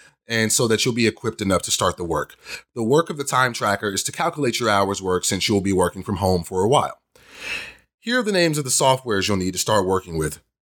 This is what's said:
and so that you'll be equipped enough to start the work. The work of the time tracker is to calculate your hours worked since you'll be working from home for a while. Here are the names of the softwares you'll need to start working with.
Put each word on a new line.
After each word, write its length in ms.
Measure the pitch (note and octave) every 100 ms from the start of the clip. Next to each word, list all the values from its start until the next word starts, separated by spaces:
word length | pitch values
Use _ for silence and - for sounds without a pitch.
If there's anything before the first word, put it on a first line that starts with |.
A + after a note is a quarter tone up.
| - _ -
and 240 | A2+ A2
so 160 | - A#2+
that 160 | A2 C3+
you'll 80 | A#2
be 120 | A2+
equipped 340 | - A2+ -
enough 200 | G2 F#2
to 80 | -
start 260 | - F#2+ E2
the 60 |
work. 320 | F2 D2+ - - - - - -
The 80 |
work 260 | A2+ C#3+ E3
of 60 | D#3
the 60 |
time 300 | C3+ B2+ B2+
tracker 380 | A#2 A2+ G2+ G#2+
is 120 | G2
to 80 | -
calculate 480 | - E3+ D#3 C#3 A2+
your 100 | A2+
hours 320 | G2+ G2 G2
worked 240 | F#2+ F2+ -
since 200 | F#2+ -
you'll 140 | G2+
be 120 | F#2+
working 280 | F#2 F2 G2
from 140 | F2+ F#2+
home 260 | F#2+ F#2
for 200 | E2+ F#2
a 40 | G2+
while. 320 | C#3+ D#2 - _ _ - - - - - - _ _
Here 200 | - B3+
are 40 |
the 80 | G#3+
names 260 | G3 E3+ D3+
of 60 |
the 60 | C3
softwares 560 | - C#3 C3 B2 G2+ F#2
you'll 100 | G2
need 160 | F#2
to 60 | F2+
start 260 | - G#2+ F#2
working 320 | F#2+ F2+ E2
with. 220 | D2+ - _ _